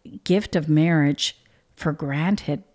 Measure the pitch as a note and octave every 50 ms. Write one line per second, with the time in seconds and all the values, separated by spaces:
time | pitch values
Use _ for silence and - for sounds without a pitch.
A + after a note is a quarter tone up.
0 | - - F#2 G2 - - F3+ G3+ G#3+ - - F3 D3+ D#3 D3+ D3+ D#3 E3+ E3+ D#3
1 | D3 C#3+ D3 - - - - _ _ _ _ _ _ _ _ - - - - -
2 | D#3 C#3 C#3 D3 D#3+ F#3 G#3 - - - D3 - - _